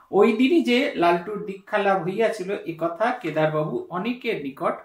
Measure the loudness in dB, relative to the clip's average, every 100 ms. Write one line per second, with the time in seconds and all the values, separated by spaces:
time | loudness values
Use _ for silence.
0 | _ 4 4 6 4 4 4 2 2 2
1 | 2 2 -2 -8 -10 -12 -4 0 2 2
2 | 0 0 0 0 -6 -6 -8 -6 -6 0
3 | -2 -2 -4 0 0 0 -2 -4 -6 -6
4 | -4 -4 -4 -6 -6 -6 -6 -6